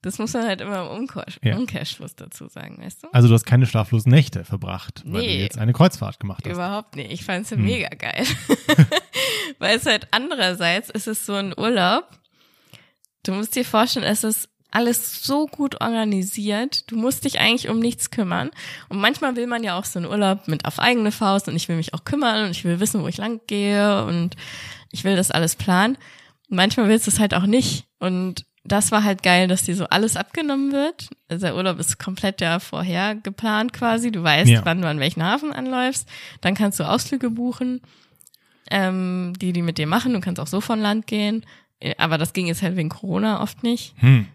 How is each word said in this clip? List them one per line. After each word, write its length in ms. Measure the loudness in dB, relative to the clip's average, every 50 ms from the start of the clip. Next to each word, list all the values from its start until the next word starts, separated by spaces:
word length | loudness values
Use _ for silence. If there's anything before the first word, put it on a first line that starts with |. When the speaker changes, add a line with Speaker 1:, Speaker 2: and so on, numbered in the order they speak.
Speaker 1:
Das 160 | -6 -8 -6 -4
muss 160 | -6 -4 -2
man 120 | -2 -2
halt 140 | -2 -4 -4
immer 220 | -6 -8 -6 -6 -6 -8
im 100 | -8 -8
Umkehr-, 260 | -8 -8 -8 -12 -12 -12 -14 -2
Speaker 2:
Ja. 140 | 0 0 0
Speaker 1:
Umkehrschluss 580 | 0 -2 -4 -4 -8 -8 -8 -10 -12 -16 -18 -18
dazu 320 | -18 -20 -20 -18 -20 -20 -18
sagen, 300 | _ -16 -16 -16 -16 -16
weißt 220 | -16 -18 -18 -18 -20
du? 40 | 2
Speaker 2:
Also 140 | 6 6 8
du 80 | 8 8
hast 100 | 6 4
keine 220 | 4 4 4 4
schlaflosen 460 | 4 2 -2 -2 0 -2 0 4 6
Nächte 320 | 6 6 6 4 -2 -10 -8
verbracht, 580 | -8 -8 -8 -6 -8 -8 -10 -10 -14 -18 -16 -12
weil 180 | -8 -6 -4
Speaker 1:
Nee. 140 | -2 -2 -2 -2
Speaker 2:
du 40 | -2
jetzt 140 | -4 -4 -2
eine 140 | 0 0
Kreuzfahrt 480 | 4 6 4 4 4 0 -8 -10 -8 _
gemacht 240 | -10 -8 -8 -8 -8
hast. 80 | -8
Speaker 1:
Überhaupt 420 | -6 -6 -6 -6 -6 -8 -10 _ -14
nicht. 160 | -12 -10 -10
Ich 140 | -10 -10 -6
fand's 260 | -6 -6 -6 -4 -4
ja 60 | 0
Speaker 2:
Hm. 80 | 2 2
Speaker 1:
mega 240 | 2 2 0 -4 -6
geil. 360 | -8 -8 -8 -6 -4 -2 -2 -2 -4 -6 0
<laughs> 1120 | 0 0 0 4 4 8 8 8 8 6 -2 -2 _ -4 -2 -2 -2 -2 -4 -6 -8 -8 _
Weil 180 | 0 0 2 2
es 80 | 2
halt 200 | 0 0 0 0 _
andererseits 800 | -2 0 0 -2 -2 0 0 0 0 0 0 0 0 0 -4 -6
ist 160 | -8 -8 -6 -4
es 180 | -6 -6 -4
so 80 | -4 -4
ein 200 | -2 -2 -4 -4 -2
Urlaub. 460 | 0 2 2 4 4 4 2 0 -2 _ -20 _ _ _ _ _ _ _ _ _ _ _ -20 -20 _ _ _ _ _ _ _ _ _
Du 80 | -4
musst 240 | -2 -2 -4 -4 -2
dir 80 | -4 -2
vorstellen, 400 | 2 4 2 4 4 0 -2 0
es 160 | 0 0 0
ist 260 | 0 -2 -2 -2 -6 _ _ _ _ _
alles 540 | -2 0 2 2 0 0 -2 -6 -8 -8 -4
so 220 | -2 0 0 0
gut 340 | -2 -2 -4 -4 -4 -2 -4
organisiert. 1080 | -4 -2 0 0 0 0 0 0 -2 -2 -4 -4 -2 -2 -2 -2 -2 -4 -4 -6 -8 -6
Du 60 | -4
musst 280 | -2 0 0 -2 -2 -4
dich 160 | -4 0 2
eigentlich 280 | 2 2 2 2 0 -2
um 100 | 0 0
nichts 300 | 0 0 -2 -4 -8 -6
kümmern. 400 | -2 -4 -2 0 -2 -2 -4 -4 -8 -12 -16 -16 -16 -16 -12 _
Und 120 | -4 0
manchmal 340 | 0 0 0 2 -2 -2 -2
will 120 | -2 -4
man 180 | -4 -4 -4 -2
ja 120 | -2 -4 -4
auch 60 | -4
so 120 | -6 -6 -6
einen 80 | -4
Urlaub 400 | -2 0 2 2 2 2 0 -2
mit 200 | -4 -4 -2 -4
auf 120 | -6 -2 0
eigene 320 | 2 2 2 2 2 0
Faust 380 | 0 0 0 2 2 2 0 -2
und 80 | -4
ich 120 | -4 -2 -2
will 80 | -4
mich 180 | -4 -4 -4 -6
auch 100 | -8 _
kümmern 400 | -4 -2 0 0 0 2 0 -2
und 60 | -2
ich 140 | -4 -4 -2
will 140 | -2 0 0
wissen, 240 | 0 0 0 -2
wo 60 | -2 -2
ich 80 | -4
lang 240 | -4 -4 -6 -6 -6 _
gehe 580 | -6 -2 -2 0 2 2 4 4 4 4 2 0
und 320 | 0 0 0 -2 -2 -4 -8 -16 -16 -16 -16 -16 -16 -16 -18 -18 _
ich 100 | -12 -4 0
will 120 | 2 2
das 140 | 2 2 2
alles 260 | 2 2 0 0 -2
planen. 400 | -2 0 2 4 4 4 2 0 -4 -8 -20 -20 -20 -20 _ _ _ _ _
Und 80 | 2
manchmal 320 | 4 4 4 4 2 4 4
willst 180 | 4 4 4
du 40 | 2
es 80 | 2 2
halt 160 | 2 2 2
auch 120 | 2 2
nicht. 400 | 4 4 4 2 2 -2 -4 -8 _ _ _
Und 460 | -4 -2 -2 -2 -2 -4 -6 -8 -16 _ _ _ _ 0
das 220 | 0 2 2 2
war 120 | 2 2 2
halt 180 | 2 0 2
geil, 260 | 4 6 6 6 6 4
dass 140 | 4 2 0
dir 100 | -2 -2
so 100 | -2 -2 0
alles 280 | 2 2 2 2 0
abgenommen 560 | -2 -4 -6 -4 -4 -2 0 0 0 0 0
wird. 380 | 0 0 0 -2 -4 -8 -16 -18 -18 _ _ _
Also 180 | -6 -2 -2
der 100 | -2 -2
Urlaub 220 | 0 0 -2 -2 -2
ist 200 | -2 -4 -4 _
komplett 420 | -6 -8 -6 -2 -2 -2 -2 0
ja 180 | -2 0 0 -2
vorher 560 | -4 -6 -6 -4 -4 -2 -2 0 0 -2 -4
geplant 580 | -4 -8 -10 -8 -4 -2 0 0 0 0 -2
quasi. 380 | -4 -2 0 0 2 2 0 -2
Du 120 | -2 2
weißt, 280 | 4 4 4 8 8 8
Speaker 2:
Ja. 100 | 8 8 6
Speaker 1:
wann 180 | 2 0 0
du 60 | 0 -2
an 120 | -2 0
welchen 220 | -2 -2 0 0
Hafen 300 | 0 0 0 0 -2 -4
anläufst. 560 | -6 -6 -6 -4 -2 -2 -2 -2 -2 -4 -8 -10 -16 -18 -18 -18 -18 -4
Dann 140 | -2 -2 0
kannst 240 | 2 0 0 0 -2
du 40 | 0
Ausflüge 460 | 0 0 0 0 -2 -4 -2 -2 -2
buchen, 500 | -2 -2 -4 -4 -4 -4 -4 -4 -4 -6 _ _ _ _ _ _ _ _ -20 -20 _ _ _ _ _ _ _ -2
ähm, 600 | 0 0 2 2 0 0 -2 -2 -2 -2 -4 -4 -6 -4
die, 120 | -4 -2
die 100 | 0 0
mit 160 | 0 -2 -2 -2
dir 80 | -2
machen. 260 | 0 0 0 2 2
Du 80 | 0 0
kannst 200 | -2 -4 -4 -4
auch 60 | -6
so 140 | -4 -4 -4
von 200 | -2 -2 -2 0
Land 260 | 0 0 0 -2 -2
gehen. 380 | -4 -2 -2 0 0 -2 -4 -6 -10 -20 -20 _ _ _ _
Äh, 140 | -8 -8 -2 -2
aber 200 | 0 0 0 0
das 140 | 0 -2
ging 140 | -2 -4 -2
jetzt 160 | -2 -2 -2
halt 140 | -2 -2 -2
wegen 120 | -2 -2 -4
Corona 520 | -4 -8 -6 -4 -2 0 0 0 0 -2
oft 200 | -4 -6 -6 -4
nicht. 320 | -2 -2 -2 -2 -4 -12 _ 4
Speaker 2:
Hm. 280 | 6 8 8 8 4 -2 -10